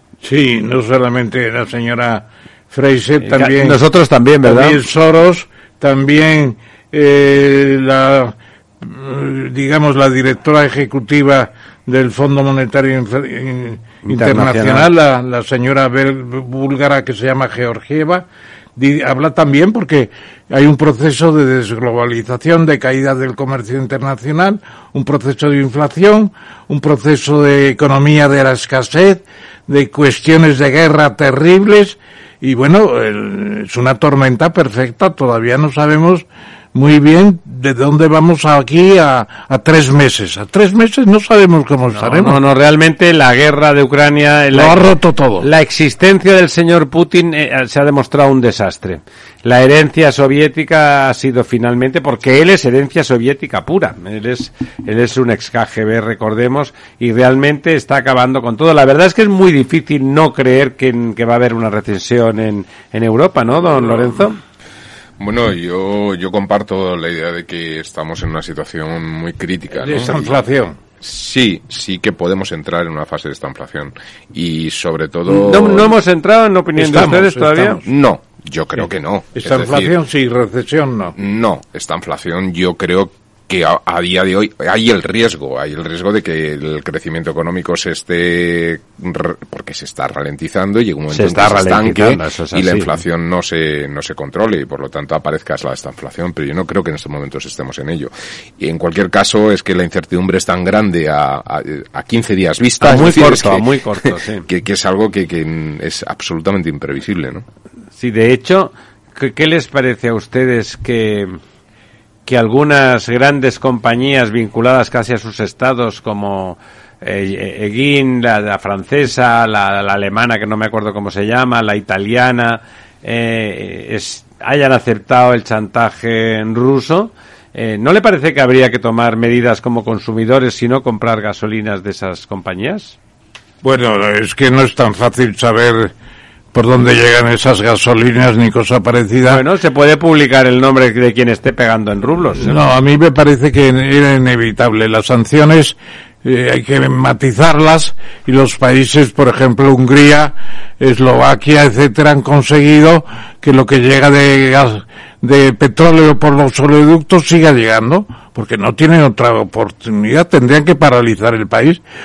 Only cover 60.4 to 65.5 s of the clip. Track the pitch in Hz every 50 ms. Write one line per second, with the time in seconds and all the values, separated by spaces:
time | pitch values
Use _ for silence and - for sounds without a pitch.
60.4 | 135 127 127 131 139 131 117 - 131 131 117 120 117 117 107 - 117 113 120 120
61.4 | 123 120 113 113 117 110 101 107 95 - 104 95 - - 120 120 117 113 110 107
62.4 | 110 107 104 104 92 - - - - _ - 113 117 117 110 117 156 185 - 143
63.4 | 117 113 127 160 175 175 151 135 120 113 117 113 123 123 117 - 196 214 220 208
64.4 | - _ _ _ _ - - - - - - - - _ _ - 98 101 107 120
65.4 | 120 110